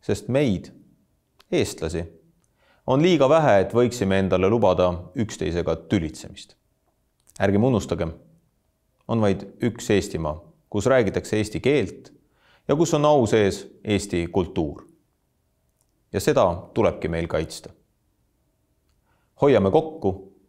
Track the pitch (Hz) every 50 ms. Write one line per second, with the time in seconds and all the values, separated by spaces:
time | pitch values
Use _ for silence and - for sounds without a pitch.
0 | _ - 110 - - - 120 135 151 131 98 87 - - - - - _ _ _
1 | _ _ _ _ _ _ _ _ _ _ - 175 113 - - - - 80 85 85
2 | 85 85 - - _ _ _ _ _ _ _ _ _ _ _ _ _ - 127 135
3 | 156 185 180 151 135 131 151 165 156 139 107 98 95 95 - 117 123 120 120 -
4 | 101 95 95 98 98 92 92 92 92 95 107 120 107 95 92 85 90 90 87 87
5 | 87 - - 139 113 104 - - - 85 82 85 82 80 80 80 - - - 101
6 | 80 76 78 - - - - - - _ _ _ _ _ _ _ _ _ _ _
7 | _ _ _ _ _ _ _ - 98 101 98 101 110 131 131 104 - - 87 82
8 | 87 80 76 - _ _ _ _ _ _ _ _ _ _ _ _ _ _ _ _
9 | _ _ 117 117 110 101 98 95 98 - - - - 123 - - - - 110 98
10 | 90 - - 90 80 76 76 80 - - _ _ _ _ - 104 98 127 131 131
11 | 117 95 82 - - - - 107 107 - - - - 123 143 147 107 87 - -
12 | - - _ _ _ _ _ _ _ _ _ _ _ - 143 147 170 156 - 151
13 | 147 151 151 143 123 104 120 113 104 98 92 - - - - - _ 104 107 98
14 | - - - 87 85 82 - 101 90 90 - 92 82 73 71 - - _ _ _
15 | _ _ _ _ _ _ _ _ _ _ _ _ _ _ _ _ _ _ _ _
16 | _ _ - 98 - - 147 131 117 92 85 90 - - - - 110 90 82 -
17 | - 85 82 82 85 82 - 82 82 80 - - - - - _ _ _ _ _
18 | _ _ _ _ _ _ _ _ _ _ _ _ _ _ _ _ _ _ _ _
19 | _ _ _ _ _ _ _ _ - 143 135 107 95 95 95 156 156 - - -
20 | - 101 92 95 - - _ _ _